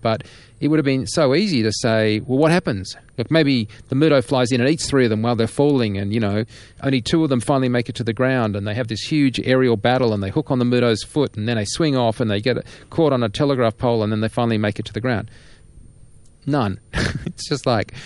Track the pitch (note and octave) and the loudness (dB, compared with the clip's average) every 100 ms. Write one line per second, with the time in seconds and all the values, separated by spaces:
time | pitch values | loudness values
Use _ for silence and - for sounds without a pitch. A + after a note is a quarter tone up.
0 | A2+ A2 - - - - D3 D#3 C#3 C3 | -2 -2 -6 -20 -20 -6 0 2 2 0
1 | G2+ F3 C#3 D3 G#3+ C3+ A2 - A#2+ A2 | -2 0 2 2 2 0 0 0 0 2
2 | A2 G#2+ - C3 D#3 F3 F3+ G2+ F#2 - | 2 0 0 2 4 2 0 -4 -8 -14
3 | - - A2 D#3+ C#3+ B2+ G#2+ - - C3 | -12 -8 0 2 4 2 -2 -8 -4 2
4 | D#3 C#3 - C3 A#2+ B2+ C3 E3 - C#3 | 4 4 2 0 2 2 2 0 0 2
5 | A#2+ G#2+ A#2 A#2 A2+ - D3 C3+ A2 G2 | 2 2 0 0 0 2 2 2 0 -2
6 | G2 A2+ G2+ G#2 A2 - - - C#3 C3 | -2 -2 0 -2 -4 -10 -20 -8 -2 -2
7 | - E3+ D#3 B2+ B2+ C3+ B2+ B2 A#2+ A#2+ | 0 0 2 0 2 0 2 0 -2 -4
8 | A#2 A2 B2+ C3 A2 G2+ G#2 A2 A#2+ A2 | -4 -2 0 0 0 -2 -4 -4 -4 -6
9 | - D#3 C3+ A2 - C3 B2+ G#2+ A#2+ B2+ | -2 0 2 0 0 2 2 2 2 2
10 | A#2+ G#2 F#2+ D#3 - B2+ B2 B2 A#2+ G#2+ | 2 0 -2 -4 -2 0 2 2 2 0
11 | - D3+ C3+ - A2 A#2 G#2 - D#3+ C3 | -2 -2 -2 -2 -4 -2 -2 -2 0 2
12 | A#2 G#2+ A2+ G2+ B2 A#2+ - - - - | 0 0 -2 0 -2 -2 -6 -16 -8 0
13 | D#3 B2+ A2+ - D3 C3+ A2+ - B2 A#2 | 2 2 0 0 0 2 0 0 0 0
14 | G#2+ G#2+ A2 - A#2+ G#2+ G#2 - - G#2+ | 0 0 -2 -2 0 0 0 -4 -8 -6
15 | B2 G#2+ A2 - - - - - - - | -4 -4 -6 -14 -20 -20 -20 -20 -20 -20
16 | - - - - C#3 C#3+ G#2 F#2 - - | -20 -20 -20 -12 -4 -2 -2 -4 -8 -4
17 | - - - - - C3+ C3 A2 - - | -4 -4 -10 -12 -6 -4 0 -2 -2 -10